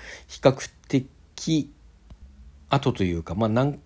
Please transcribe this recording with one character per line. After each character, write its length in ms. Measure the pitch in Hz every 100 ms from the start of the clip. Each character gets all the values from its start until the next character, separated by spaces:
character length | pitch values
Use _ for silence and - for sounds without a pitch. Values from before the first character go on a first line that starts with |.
| - - -
比 120 | -
較 180 | 170 - - - -
的 840 | 139 131 - - - - 156 - - - - - - - - - - -
後 220 | 139 131
と 100 | -
い 100 | 92
う 100 | 85
か、 120 | 82 87
ま 100 | 113
あ、 20 |
何 300 | 113 143 143